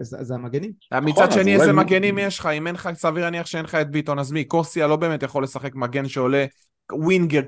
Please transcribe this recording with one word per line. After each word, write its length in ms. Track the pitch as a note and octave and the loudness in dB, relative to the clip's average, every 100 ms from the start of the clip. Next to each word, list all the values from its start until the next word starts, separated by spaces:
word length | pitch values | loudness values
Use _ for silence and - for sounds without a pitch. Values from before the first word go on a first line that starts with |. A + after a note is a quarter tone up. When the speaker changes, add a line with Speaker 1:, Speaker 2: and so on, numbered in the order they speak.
Speaker 1:
זה, 240 | A#2 - | -12 -12
זה 100 | B2+ | -8
המגנים. 380 | B2 A#2+ C#3 G#3 F#3+ _ | -8 -6 -6 -6 -12 _
Speaker 2:
מצד 160 | B2+ D3+ | -2 2
Speaker 3:
נכון, 140 | D3+ | 4
אז 100 | F#3 | 4
Speaker 2:
שני, 80 | G#3 | 4
Speaker 3:
אולי 120 | F#3+ | 4
Speaker 2:
איזה 180 | G3 G3+ | 6 6
Speaker 3:
מי- 100 | F#3+ | 6
Speaker 2:
מגנים 340 | F3+ F#3+ G3+ G3+ | 4 2 2 0
יש 200 | G3 - | -2 -2
לך? 80 | E3+ | -4
אם 200 | D3+ E3 | -2 -4
אין 80 | |
לך, 140 | F3 F3+ | -6 -8
סביר 300 | E3 E3 D#3+ | -4 -2 -2
להניח 220 | E3+ E3+ E3+ | -2 -4 -6
שאין 180 | E3 | -8
לך 100 | D#3 | -4
את 160 | D#3+ D3 | -2 -2
ביטון, 280 | D3+ D3+ C#3+ | -2 -2 -4
אז 140 | C3+ | -2
מי? 120 | D#3 | -4
קורסיה 420 | C#3 E3 D#3 E3+ D3+ | 0 0 0 0 2
לא 100 | D#3 | 2
באמת 260 | E3 D3+ | 0 -2
יכול 220 | C3+ C#3+ | -4 -4
לשחק 300 | C3+ C3 C3+ | -4 -6 -10
מגן 340 | C3+ A#2+ C#3 C3+ | -6 -4 -4 -4
שעולה 380 | C3+ B2+ C#3 C#3 - _ _ - | -2 2 2 0 -6 _ _ -10
ווינגר 500 | - D#3+ F#3 E3+ D3 | -4 2 2 4 2